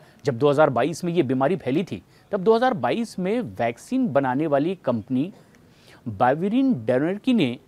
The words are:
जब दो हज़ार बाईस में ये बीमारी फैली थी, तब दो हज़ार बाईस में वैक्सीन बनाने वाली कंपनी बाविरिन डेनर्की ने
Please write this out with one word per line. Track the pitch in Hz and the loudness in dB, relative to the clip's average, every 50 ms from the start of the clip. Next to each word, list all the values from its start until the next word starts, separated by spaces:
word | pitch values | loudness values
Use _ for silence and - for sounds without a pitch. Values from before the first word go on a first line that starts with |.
| - - _ _ - | -6 -18 _ _ -6
जब | 139 120 113 | -4 -2 2
दो | 143 147 | 2 4
हज़ार | 139 147 156 143 | 4 6 4 4
बाईस | 123 117 127 160 165 - 180 | 4 2 0 -2 -2 -4 -6
में | 170 | -2
ये | 165 175 | 0 0
बीमारी | 151 120 131 131 135 147 190 | 0 0 0 0 0 0 0
फैली | - - 127 131 175 190 | -2 -2 -2 -2 -2 -2
थी, | - 120 87 - _ _ _ _ - | -4 -8 -12 -12 _ _ _ _ -6
तब | 196 202 | -4 0
दो | 175 220 226 | 2 4 4
हज़ार | 226 254 262 247 | 4 4 0 0
बाईस | - 226 123 156 226 233 - - 190 | 0 -2 -2 -2 -2 -4 -6 -6 -6
में | 180 185 220 254 | -4 -2 -2 -4
वैक्सीन | 208 113 92 95 117 117 120 - - - 254 262 254 185 | -4 -6 -4 -2 -2 -2 -4 -6 -8 -4 -2 -2 0 0
बनाने | 120 139 139 127 127 139 160 | 2 2 2 0 0 0 0
वाली | 160 139 139 147 180 196 | 0 2 0 0 0 -4
कंपनी | - - 131 117 110 101 - 131 127 151 190 - - - _ - - _ _ _ _ _ - - - - 120 | -4 -4 -2 -2 -2 -2 -2 -2 -2 -2 -4 -8 -14 -20 _ -20 -20 _ _ _ _ _ -20 -20 -14 -12 -8
बाविरिन | 104 92 123 127 143 160 185 208 226 262 269 269 220 123 107 | -2 0 2 2 2 2 0 -2 0 0 2 0 0 0 0
डेनर्की | 120 123 131 151 170 196 202 - 262 247 | 0 0 0 0 -2 -4 -2 -2 0 2
ने | 214 147 120 120 - _ | 2 2 0 -2 -6 _